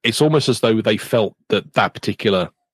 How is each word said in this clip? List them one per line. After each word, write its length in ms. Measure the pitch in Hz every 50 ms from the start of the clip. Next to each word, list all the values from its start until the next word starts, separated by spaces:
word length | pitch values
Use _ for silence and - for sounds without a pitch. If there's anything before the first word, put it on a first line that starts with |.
| -
it's 180 | 117 113 -
almost 280 | 151 156 156 151 - -
as 100 | 123 -
though 220 | - 117 110 110 107
they 140 | 123 123
felt 400 | 104 - - - 120 107 95 - _ _ -
that 240 | - 101 - - -
that 200 | - 104 104 -
particular 560 | - - - 98 - - 110 98 92 87 82 - _ _ _